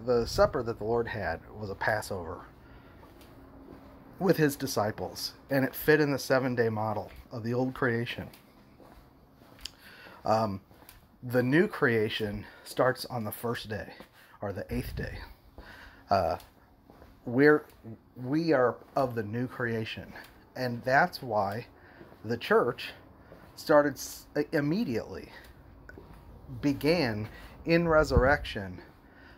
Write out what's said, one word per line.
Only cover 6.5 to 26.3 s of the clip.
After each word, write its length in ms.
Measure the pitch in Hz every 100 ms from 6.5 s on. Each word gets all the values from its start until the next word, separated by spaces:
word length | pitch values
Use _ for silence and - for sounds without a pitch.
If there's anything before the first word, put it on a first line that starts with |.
| 123 113
model 400 | 107 110 104 90 - -
of 140 | 120
the 80 | 113
old 220 | 120 131
creation. 520 | 131 131 117 117 - 87 - - - - - - - - - - _ - - - - - - - -
Um, 380 | - 110 110 95 - - - - - - 123
the 160 | 123
new 240 | 123 151 208
creation 800 | - 139 113 110 - 107 104 - -
starts 420 | - - 127 123 -
on 180 | 123
the 80 | 107
first 380 | - 117 113 104
day, 240 | 101 80 - - - - -
or 100 | 101
the 140 | 95 -
eighth 260 | 123 -
day. 220 | - 80 - - - - - - - - - -
Uh, 260 | 98 82 85 - _ _ _ - - - -
we're, 400 | - 120 147 151 - - 110 110 _
we 380 | 120 127 156 165
are 240 | 139 123 113 -
of 200 | - 131
the 80 | 117
new 240 | 104 120 127
creation, 640 | - 120 113 110 - - - - - -
and 280 | - 127 120
that's 400 | 127 135 180 -
why 420 | 127 107 98 107 - - - - - - 107
the 100 | 117
church 540 | - 220 135 - - - - - - - - -
started 380 | - 151 147
s-, 320 | - - - - - 147
immediately, 760 | 156 143 185 240 110 - - - - - - - - - - - - -